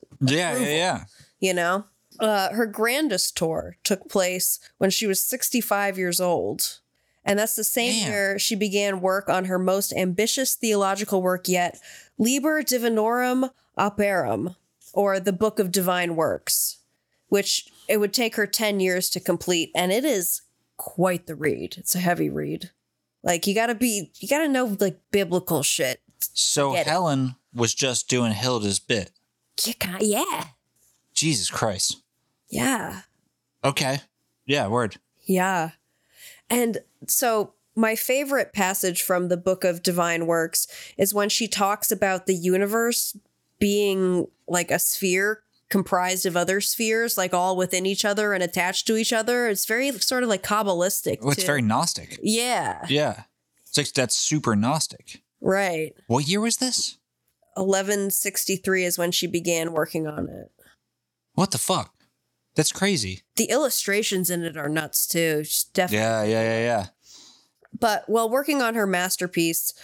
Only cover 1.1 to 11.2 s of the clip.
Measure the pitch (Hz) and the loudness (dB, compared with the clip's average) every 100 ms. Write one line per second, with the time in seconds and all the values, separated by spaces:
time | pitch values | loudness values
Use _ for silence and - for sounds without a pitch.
1.1 | - - - 190 180 170 190 208 _ _ | -20 -20 -2 0 2 2 0 -4 _ _
2.1 | - 220 208 190 214 226 202 226 262 311 | -2 0 2 0 -2 -2 0 0 2 0
3.1 | 196 - - 165 160 175 - - 196 - | 0 -2 -2 -2 -2 -6 -6 -2 -2 0
4.1 | 208 180 185 - - - - 190 185 220 | 0 2 0 -2 -4 -8 -2 0 2 0
5.1 | 190 - 247 - 247 - 202 202 185 180 | 0 -2 -2 -2 -2 0 0 0 -2 -2
6.1 | 175 180 160 92 147 - - _ _ _ | 0 0 0 -2 -4 -6 -6 _ _ _
7.1 | _ - 202 226 - 214 - 240 226 214 | _ -2 0 0 -2 -2 0 0 0 0
8.1 | 208 196 196 - 208 208 202 202 190 185 | 0 0 0 -2 0 0 0 0 0 0
9.1 | 190 - 185 185 185 185 190 196 - 185 | 0 0 0 0 0 2 0 0 -2 -2
10.1 | 180 226 - 262 - 226 208 196 196 208 | 0 0 0 -2 0 2 2 2 0 0
11.1 | 196 | 0